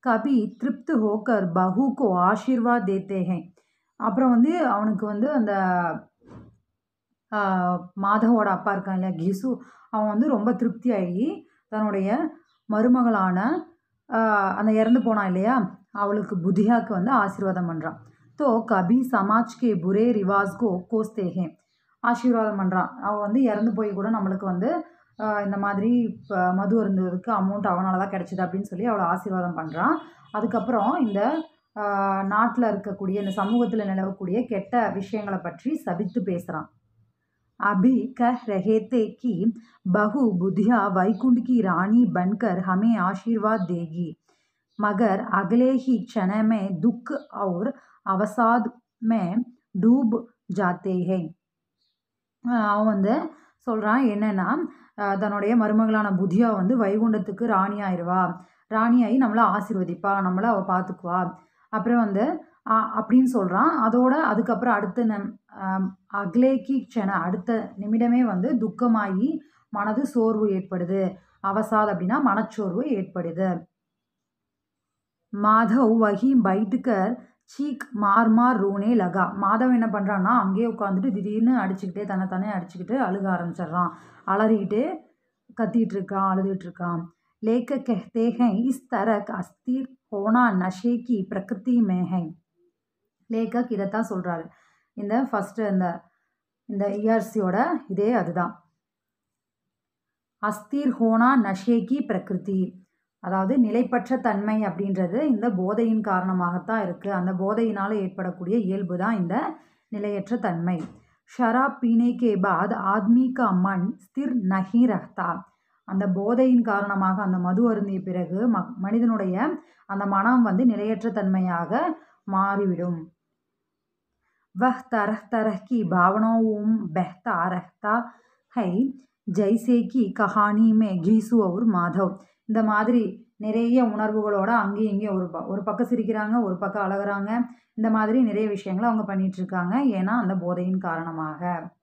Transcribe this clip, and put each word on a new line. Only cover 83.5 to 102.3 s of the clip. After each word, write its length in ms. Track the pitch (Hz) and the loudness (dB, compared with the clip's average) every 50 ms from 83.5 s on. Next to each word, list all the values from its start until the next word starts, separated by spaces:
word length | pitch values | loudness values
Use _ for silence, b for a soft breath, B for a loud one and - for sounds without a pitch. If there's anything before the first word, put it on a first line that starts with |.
| 156 - 180 156 160 180 180 165 B B B B B B B | -6 -8 -8 -4 -2 -2 -2 -2 B B B B B B B
அலறிக்கிட்டே 720 | - 190 202 220 220 226 214 196 180 208 214 269 330 370 - - _ _ _ _ _ _ _ _ _ - - | -2 0 2 4 2 2 2 0 -2 -2 -2 -2 -2 -4 -8 -12 _ _ _ _ _ _ _ _ _ -6 -4
கத்திட்டு 340 | 226 - - 233 226 - 190 | -4 0 0 0 0 0 -2
இருக்கான், 360 | 196 185 - 202 196 196 190 185 | -6 -6 -4 -2 -2 0 0 0
அழுதுட்டு 300 | 190 190 196 190 185 - | 0 0 -2 -4 -4 -8
இருக்கான். 400 | 175 170 - 175 175 175 165 170 170 _ _ _ _ _ _ - | -12 -12 -8 -6 -4 -4 -4 -6 -8 _ _ _ _ _ _ -2
லேக்கக் 380 | 214 226 247 240 - 285 262 269 | 0 0 0 0 -2 -6 -6 -2
கஹ்தே 460 | - 233 185 - - _ 233 226 240 | -2 -4 -4 -4 -6 _ 0 0 0
ஹைன், 340 | 226 233 240 240 190 202 240 | 2 2 2 2 2 2 0
இஸ் 300 | 262 254 - - _ - | 0 -2 -4 -6 _ -4
தரக் 360 | 214 196 226 220 202 202 - | -2 0 0 0 0 -2 -6
அஸ்திர் 640 | 214 185 180 - _ _ _ - 254 262 262 - - _ _ _ | -8 -8 -8 -10 _ _ _ -4 -4 -4 -4 -8 -14 _ _ _
ஹோனா 600 | - 202 196 214 226 247 247 240 196 185 185 185 | -6 -4 0 2 2 4 4 4 2 0 0 -2
நஷே 320 | 185 - - 240 240 233 240 | -4 -2 -2 -2 -2 -2 -2
கி 240 | - 247 202 190 - | -2 -2 -2 -2 -4
பிரகிருதி 540 | - 196 190 - 226 185 196 254 247 240 226 | -6 -8 -6 -6 -10 -8 -2 0 2 2 2
மே 220 | 196 185 180 180 | 2 2 0 -2
ஹை. 320 | 160 180 180 170 156 165 _ _ _ _ _ _ _ _ _ _ _ _ _ _ _ _ _ _ _ 226 | -2 -2 -4 -4 -6 -10 _ _ _ _ _ _ _ _ _ _ _ _ _ _ _ _ _ _ _ -4
லேக்கக் 400 | 220 226 220 - 240 240 247 233 | -4 -4 -2 -2 -2 -2 -2 -2
இதைத்தான் 340 | 196 196 190 196 214 226 226 | -4 -4 -2 -2 -4 -4 -4
சொல்றாரு. 400 | 214 185 175 180 175 165 160 170 b b b b b b b b b | -4 -6 -4 -4 -6 -6 -8 -12 b b b b b b b b b
இந்த 300 | - 202 202 208 240 269 | -10 -6 -2 -2 -2 -2
first 380 | - - 208 190 196 - - | 0 -2 -4 -4 -4 -6 -4
இந்த, 440 | 220 208 196 190 180 175 170 170 _ _ _ _ _ _ _ _ _ _ _ _ _ | -4 0 0 0 0 0 -2 -6 _ _ _ _ _ _ _ _ _ _ _ _ _
இந்த 240 | - 208 196 196 202 | -8 -4 -4 -2 -2
இ 240 | 196 208 208 220 226 | -2 -2 0 2 2
ஆர் 120 | 226 - - - | 2 0 -2 -2
சியோட 320 | 220 202 185 180 202 254 330 359 269 - - | -2 0 0 2 2 0 0 0 -4 -6 -6
இதே 240 | 190 180 202 214 247 | -4 -2 0 2 2
அதுதான். 580 | 226 180 156 165 175 175 - - - _ _ _ _ _ _ _ _ _ _ _ _ _ _ _ _ _ _ _ _ _ _ _ _ _ _ _ _ _ _ _ _ _ _ _ _ - | 0 0 -2 -2 -2 -4 -4 -6 -12 _ _ _ _ _ _ _ _ _ _ _ _ _ _ _ _ _ _ _ _ _ _ _ _ _ _ _ _ _ _ _ _ _ _ _ _ -4
அஸ்திர் 460 | 208 208 - - - - 277 285 254 247 - | -4 -4 -6 -8 -6 -4 -2 0 0 0 2
ஹோனா 280 | 226 226 226 226 233 247 277 262 214 | 2 4 4 4 4 6 6 4 4
நஷே 420 | 196 190 190 - - 240 233 - | 2 0 -4 0 2 2 2 2
கி 200 | - 262 285 262 | 0 -2 -2 -2
பிரகிருதி, 800 | - 220 185 - - | -2 -2 -4 -2 -4